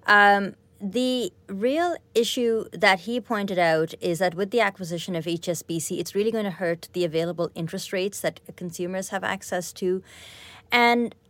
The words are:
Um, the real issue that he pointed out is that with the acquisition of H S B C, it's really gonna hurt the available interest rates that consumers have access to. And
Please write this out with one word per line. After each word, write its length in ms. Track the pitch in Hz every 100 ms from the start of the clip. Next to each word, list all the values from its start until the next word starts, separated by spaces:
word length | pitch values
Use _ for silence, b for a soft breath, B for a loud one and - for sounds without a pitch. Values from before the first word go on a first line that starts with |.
| -
Um, 480 | 202 202 202 196 - _ -
the 480 | 196 220 254 254 226 - -
real 520 | 196 233 294 349 330 _
issue 500 | 214 233 - 240 226 -
that 280 | 175 202 190
he 200 | 180 240
pointed 380 | - 214 202 180
out 340 | 170 160 160 -
is 180 | 180 165
that 160 | 180
with 160 | 165 202
the 120 | 240
acquisition 520 | 202 196 180 170 180
of 140 | 170 160
H 180 | 165 175
S 160 | 165
B 160 | - 165
C, 220 | - 180
it's 140 | 165
really 160 | 196 220
gonna 200 | 220 202
hurt 380 | 165 180 165 -
the 100 | 180
available 460 | 170 160 170 170 170
interest 380 | - 165 190 -
rates 260 | 196 196 -
that 180 | 165 - - -
consumers 540 | 180 165 175 185 196
have 120 | 190
access 520 | 185 196 - 185 175
to. 280 | - 185 185 B B B B B B -
And 420 | 240 240 240 226 -